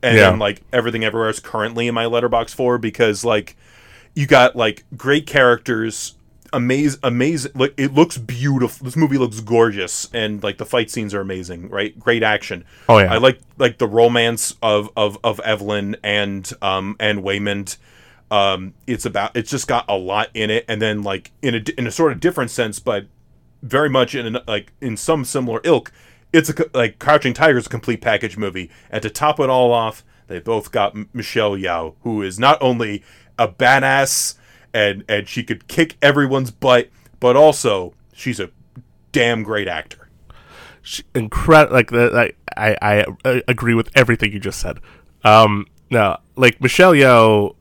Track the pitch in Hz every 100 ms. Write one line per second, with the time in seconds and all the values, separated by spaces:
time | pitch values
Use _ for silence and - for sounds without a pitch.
0 | 127 113 98 101 104 104 _ 127 117 117
1 | 110 113 110 110 - 110 110 117 120 117
2 | 117 117 123 117 113 - 127 123 110 -
3 | 113 101 117 107 101 _ _ _ _ -
4 | _ - 139 139 123 123 110 101 _ 127
5 | 135 143 147 147 123 120 - 113 113 -
6 | - _ _ _ _ 139 123 131 147 139
7 | 135 120 135 165 131 127 135 - 135 135
8 | 151 - 110 123 139 135 120 - 127 151
9 | 151 135 123 107 107 117 117 101 90 -
10 | - 120 107 104 101 98 107 123 113 -
11 | 107 101 95 92 87 85 90 98 104 110
12 | 117 117 110 107 - 90 - _ - 113
13 | 95 110 127 - _ - 127 110 113 107
14 | 117 120 117 117 - - 113 104 104 -
15 | 104 101 117 101 110 110 101 104 101 107
16 | 104 104 101 98 92 - 101 95 95 104
17 | 107 104 95 101 104 101 98 - _ _
18 | _ _ _ 107 98 95 95 - - 117
19 | 120 101 104 120 110 139 - 120 - 101
20 | 92 101 110 - 107 110 - 107 110 107
21 | 104 95 - _ 135 117 107 - 120 107
22 | 160 117 170 175 123 - 113 104 - 104
23 | 98 _ _ _ _ _ 123 135 151 131
24 | 123 135 117 120 - 107 - _ 131 107
25 | - 160 127 143 123 113 160 143 - _
26 | _ _ _ 165 151 139 170 131 117 -
27 | - 151 135 - 160 127 110 117 - 117
28 | - 107 110 101 101 92 87 _ _ 110
29 | 107 - 151 151 135 127 123 120 113 -
30 | _ _ _ 90 95 113 - 117 101 104
31 | 104 117 104 120 107 98 92 85 80 -
32 | 117 107 98 95 127 151 131 120 110 104
33 | _ _ _ - 113 90 123 135 135 135
34 | 135 - - - _ _ _ 113 104 98
35 | - 104 101 - 117 117 _ - 165 -
36 | 143 143 139 135 131 107 135 123 120 _
37 | _ _ 123 127 156 147 123 98 90 _
38 | _ _ - 107 90 _ _ - _ _
39 | _ 143 117 117 107 107 95 82 - -
40 | - _ _ - _ - - - - -
41 | - 131 107 - - 156 151 127 113 117
42 | 120 120 113 - - - 107 104 107 104
43 | 104 - 131 127 - 120 117 113 113 -
44 | 123 117 107 104 95 - 95 78 - _
45 | _ _ 113 107 110 101 101 _ _ -
46 | 101 82 _ - 127 - 131 - 185 160
47 | 135 123 110 107 101 -